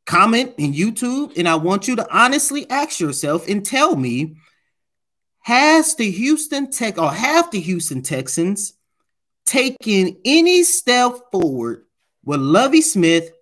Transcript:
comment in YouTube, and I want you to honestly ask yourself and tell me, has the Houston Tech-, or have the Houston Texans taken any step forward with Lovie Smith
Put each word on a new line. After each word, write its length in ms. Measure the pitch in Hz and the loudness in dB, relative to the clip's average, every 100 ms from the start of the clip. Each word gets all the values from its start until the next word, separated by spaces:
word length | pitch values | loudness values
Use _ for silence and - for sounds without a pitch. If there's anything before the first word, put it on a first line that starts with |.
| - | -2
comment 480 | 170 208 226 254 - | 2 4 2 -2 -4
in 160 | 147 | -4
YouTube, 640 | 143 214 226 247 262 294 - | -2 -2 -2 -4 -4 -6 -4
and 120 | 170 | 0
I 80 | 160 | 0
want 320 | 170 196 220 | 0 -2 -2
you 80 | 233 | -4
to 120 | - 180 | -2 2
honestly 540 | 247 285 - 285 - | 2 2 -2 -4 -4
ask 300 | 262 302 - | -4 -4 -4
yourself 480 | 156 135 147 165 - | -4 -4 -2 -2 -2
and 180 | 208 202 | -4 -2
tell 300 | 269 311 160 | 0 2 0
me, 400 | 127 123 156 - _ _ _ _ _ _ _ _ _ _ | -2 -4 -6 -10 _ _ _ _ _ _ _ _ _ _
has 560 | - 247 302 320 311 - | 0 2 4 4 2 0
the 160 | 214 | -2
Houston 580 | 180 262 302 - 277 269 | -2 0 0 -2 -6 -6
Tech-, 300 | - 220 185 | -4 -4 -2
or 120 | 156 | -2
have 380 | 165 262 320 339 | -2 0 2 0
the 100 | 202 | -2
Houston 440 | 165 180 - 131 | -4 -4 -4 -6
Texans 720 | - 135 - - 175 202 - - _ _ _ _ _ _ - | -6 -6 -4 -4 -2 -4 -8 -14 _ _ _ _ _ _ -2
taken 680 | 269 262 262 220 196 185 185 240 | 0 0 -4 0 2 2 -2 0
any 360 | 311 339 359 | 4 4 4
step 500 | 339 - - 247 247 247 _ | 4 0 2 2 2 -2 _
forward 540 | 190 165 127 117 - _ _ _ _ | -2 -2 -2 -6 -8 _ _ _ _
with 160 | - 143 | -6 -4
Lovie 420 | 135 180 269 320 | 2 2 4 4
Smith 500 | 311 196 165 165 165 - | 2 2 2 2 -2 -12